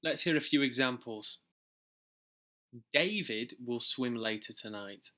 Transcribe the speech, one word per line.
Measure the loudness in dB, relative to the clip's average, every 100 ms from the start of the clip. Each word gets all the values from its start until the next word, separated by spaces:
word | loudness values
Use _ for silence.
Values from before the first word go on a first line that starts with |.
let's | 0 0
hear | 4 2
a |
few | 4 4
examples. | 4 4 2 0 -8 -8 -8 -12 _ _ _ _ _ _ _ _ _ _ _ _ _ -20 _
David | 2 4 0 -2 -2 -4 -6
will | -4 -2
swim | 0 0 0
later | 0 -2 -2 -6
tonight. | -10 -10 -10 -10 -12 -14